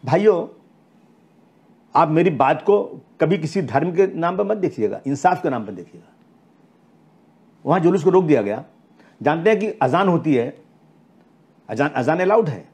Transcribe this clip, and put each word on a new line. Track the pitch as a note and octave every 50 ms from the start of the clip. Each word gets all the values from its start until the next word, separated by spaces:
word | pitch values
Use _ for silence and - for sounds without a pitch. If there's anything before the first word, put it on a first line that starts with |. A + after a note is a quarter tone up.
| -
भाइयों, | B2 C3+ F3 G3+ G#3+ G3+ E3+ - - - - _ _ _ _ _ _ _ _ _ _ _ _ _ _ _ _ _ _ _ _ _ _ _ _ _ _ _
आप | C#3+ E3 D#3
मेरी | D#3 D#3+ F3 F#3
बात | D#3 - - E3 D#3+ D#3
को | - - G3+ G#3 - - - - - _ _ _
कभी | D#3+ D#3 F3+ G3
किसी | D#3 D3+ - G3
धर्म | F3+ B2 A2+ C3+ D#3 F3
के | F3 E3+ G3 F#3
नाम | - E3 E3 E3+ F3+ F#3+
पर | G#3
मत | G3 A3 G#3+
देखिएगा, | F3+ D#3 - - A2 G2+ G2 - - C3+
इंसाफ | C#3+ C3 - F3+ F#3 - -
के | E3
नाम | C3 A#2+ G#2+
पर | G2
देखिएगा। | G2 F2+ F2 - - - - _ _ _ _ _ _ _ _ _ _ _ _ _ _ _ _ _ _ _ _ _ _ _ _ _ _ _ _ _ _ _ _
वहाँ | C3 D3+ F#3+
जुलूस | D#3+ E3+ F3+ F#3+ D3
को | F#3
रोक | F3+ F#3 F#3+
दिया | D#3 D3+ B2
गया। | G#2 G2+ G#2 G#2+ - - _ _ _ _ _ _ - _ _ _
जानते | G#2+ C#3+ D3+ E3 E3 G#3
हैं | A3 G3+
कि | G3+ G#3+ - -
अजान | - C3 C3 E3+ G3 F#3+
होती | F3 E3 - D#3 C#3+
है, | A#2+ A#2 C3+ - - - _ _ _ _ _ _ _ _ _ _ _ _ _ _ _ _ _ _ _ _ -
अजान, | A2 A2 C#3+ D3+
अजान | - C3+ B2+ B2 D#3 E3+
अलाउड | F3+ F#3 G#3 A#3 A3 D#3
है। | C3 F#2+ - -